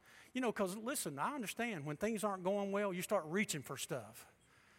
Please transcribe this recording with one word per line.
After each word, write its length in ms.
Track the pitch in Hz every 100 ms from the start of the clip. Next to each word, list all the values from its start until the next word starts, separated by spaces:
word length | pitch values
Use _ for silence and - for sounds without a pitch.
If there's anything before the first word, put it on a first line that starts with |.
| - - -
you 80 | 254
know, 100 | 247
'cause 240 | 202 190
listen, 460 | 208 220 294 170 139
I 160 | 180 285
understand 500 | 196 - 240 185 143
when 100 | 151
things 280 | 214 220
aren't 180 | 208 185
going 300 | 180 202 202
well, 200 | 196 202
you 80 | 180
start 240 | 170 202 156
reaching 360 | 185 208 156
for 140 | - 135
stuff. 500 | - 139 107 110 - - _ - -